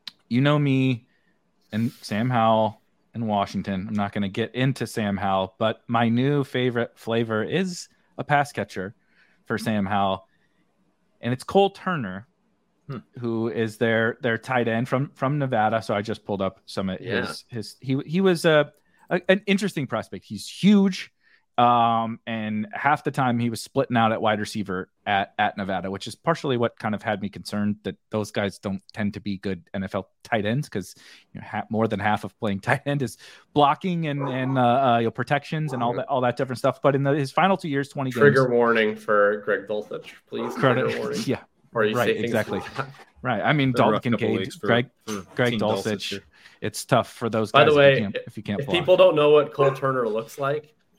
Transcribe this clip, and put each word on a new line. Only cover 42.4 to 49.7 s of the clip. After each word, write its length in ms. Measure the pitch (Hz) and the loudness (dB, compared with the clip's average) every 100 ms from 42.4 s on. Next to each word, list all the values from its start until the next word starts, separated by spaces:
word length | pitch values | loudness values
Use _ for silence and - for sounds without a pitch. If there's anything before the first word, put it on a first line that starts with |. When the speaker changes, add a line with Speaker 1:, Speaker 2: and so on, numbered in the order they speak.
| 101 98 | -2 -6
Speaker 3:
like 160 | - - | -8 -10
that. 120 | 139 - - _ | -10 -12 -20 _
Speaker 1:
Right. 180 | 127 107 | -4 -2
I 100 | 98 | 2
mean, 200 | 151 135 | 2 2
Speaker 2:
Been 100 | 127 | 2
a 20 | |
Speaker 1:
Dalton 100 | 117 | 2
Speaker 2:
rough 100 | 104 | 2
couple 140 | 123 113 | 0 -2
Speaker 1:
Kincaid, 200 | 110 110 | 0 -2
Speaker 2:
weeks 160 | 98 - | -4 -6
for, 100 | 104 | 0
Speaker 1:
Greg, 220 | 117 127 _ - | 0 0 _ -10
Speaker 2:
for 140 | 104 90 - | -10 -8 -2
Speaker 1:
Greg 140 | 123 | 0
Speaker 2:
Team 60 | 113 | 0
Speaker 1:
Dulcich. 240 | 107 98 | -2 -2
Speaker 2:
Dulcich 260 | 110 101 - | -2 -4 -6
here. 140 | 101 - _ - - | -12 -14 _ -20 -10
Speaker 1:
It's 240 | 107 - - | -10 -8 0
tough 240 | 120 104 | 0 0
for 180 | - 117 | -6 -4
those 220 | 110 107 | -2 2
Speaker 3:
By 100 | 135 151 | 6 6
Speaker 1:
guys 0 | |
Speaker 3:
the 60 | |
Speaker 1:
if 60 | 147 | 8
Speaker 3:
way, 160 | 139 131 | 6 6
Speaker 1:
you 40 | |
can't, 160 | 101 - - | 0 -6 -10
if 100 | - | -14
you 60 | |
can't 160 | - 101 | -6 -6
Speaker 3:
if 80 | - | -2
Speaker 1:
block. 100 | 180 | -2
Speaker 3:
people 180 | 175 185 | 4 8
don't 200 | 185 151 | 8 6
know 160 | 147 | 6
what 200 | 151 147 - | 6 4 2
Cole 160 | 139 | 0